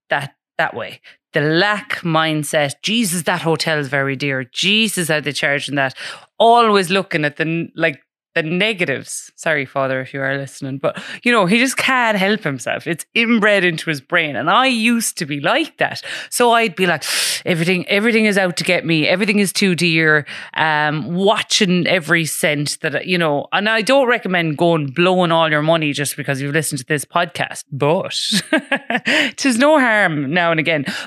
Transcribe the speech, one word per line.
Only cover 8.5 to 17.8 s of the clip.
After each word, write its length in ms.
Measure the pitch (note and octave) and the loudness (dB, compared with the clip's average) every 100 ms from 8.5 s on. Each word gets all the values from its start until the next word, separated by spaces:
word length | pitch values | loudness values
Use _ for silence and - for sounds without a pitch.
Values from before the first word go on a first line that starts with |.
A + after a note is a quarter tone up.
| F3+ G#3+ G3 D#3 A#2+ A#2 - - - | 0 0 -2 -4 -4 -8 -14 -14 -8
Sorry, 300 | E3+ D3+ C3 | -4 -2 -2
Father, 340 | C#3 C3+ C3 | -4 -2 -4
if 140 | B2+ | -6
you 80 | C#3 | -6
are 160 | C3+ C#3 | -4 -4
listening, 400 | C3+ - C3+ C#3 | -8 -12 -10 -4
but, 240 | D3+ - - - | -4 -4 -12 -6
you 80 | A#3+ | 0
know, 160 | A#3 F3 | 2 4
he 100 | A#3 | 4
just 180 | C4 - | 2 0
can't 400 | - C4 A#3 G#3 | 0 2 2 2
help 260 | F#3+ G#3+ | 2 0
himself. 420 | D#3 C3 A#2 - D#3 | -2 -6 -4 -6 -4
It's 180 | E3+ - A3 | -8 -4 -2
inbred 500 | A#3 A#3 G#3 G3+ F3+ | 2 4 4 4 2
into 240 | D#3+ E3+ | 0 -4
his 100 | D3 | -6
brain. 360 | - E3+ D#3 A2 | -2 -2 0 -2
And 120 | D3+ | 2
I 180 | G#3 C4 | 4 4
used 500 | A#3 A3+ A#3 - - | 2 2 0 -2 -6
to 80 | D3+ | -6
be 160 | C#3+ | -2
like 360 | D#3+ B3+ D#4 - | 0 0 -2 -2
that. 220 | C#3+ - - - - | -2 -4 -12 -12 -6
So 220 | - B3 | 2 4
I'd 240 | A#3 A3+ E3 | 4 2 0
be 100 | F#3 | 0
like, 180 | D#3 - - - - - | 0 -2 -4 -2 -4 -2
"Everything, 400 | E3 E3+ F3+ | 0 0 0